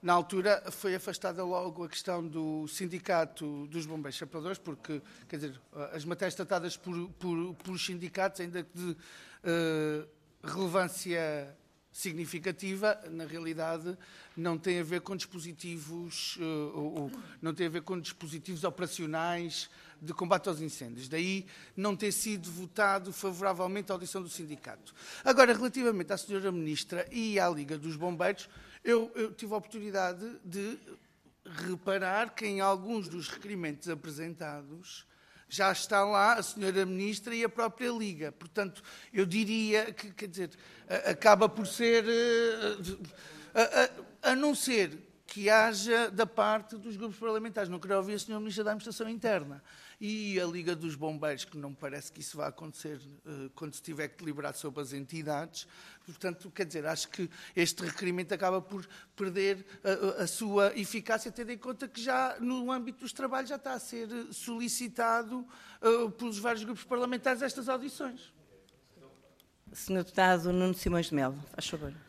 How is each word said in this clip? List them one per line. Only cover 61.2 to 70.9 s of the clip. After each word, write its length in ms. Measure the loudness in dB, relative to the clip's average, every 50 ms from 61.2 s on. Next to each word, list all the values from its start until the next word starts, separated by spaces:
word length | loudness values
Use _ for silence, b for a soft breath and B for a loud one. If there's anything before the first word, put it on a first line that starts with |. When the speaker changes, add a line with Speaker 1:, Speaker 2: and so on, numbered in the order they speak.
| 0 -6
Speaker 1:
tendo 220 | -8 -8 -8 -6 -8
em 40 |
conta 300 | -8 -6 -8 -6 -6 -8
que 160 | -10 -8 -6 -2
já 340 | 0 2 2 2 2 0 -2
no 320 | -2 -2 0 0 0 -2 -2
âmbito 260 | -2 -2 -6 -10 -10
dos 140 | -12 -12 -8
trabalhos 360 | -4 -4 -2 -2 -2 -2 -4
já 60 | -6
está 200 | -6 -6 -6 -6
a 40 | -6
ser 300 | -6 -8 -8 -8 -8 -6 -6 -8 -8 -8 -10
solicitado, 1120 | -10 -6 -6 -4 -4 -2 -2 -2 -2 -4 -6 -2 0 2 4 4 2 0 -2 -6 -8 -8 -10 B B B B B B
eh, 300 | 6 6 6 8 6 0 -2 -2
pelos 180 | -4 -4 -4
vários 280 | 0 0 0 0 0 -2
grupos 180 | -6 -8 -8 -4
parlamentares 580 | -2 0 0 2 2 0 0 2 2 2 2
estas 280 | 0 -2 -2 -4 -2 -2
audições. 640 | -2 -2 -2 -6 -6 -6 -6 -6 -8 -10 -16 -20 _ -20 -20 _ -20 -20 -20 _ _ _ _ _ _ -20 -20 -20 -20 -20 _ -20 _ _ _ _ _ _ _ -16 -14
Speaker 2:
Senhor 300 | -12 -4 -2 0 0 0
Deputado 500 | 0 4 6 8 8 8 6 4 4 4
Nuno 220 | 4 4 4 2
Simões 320 | 2 0 2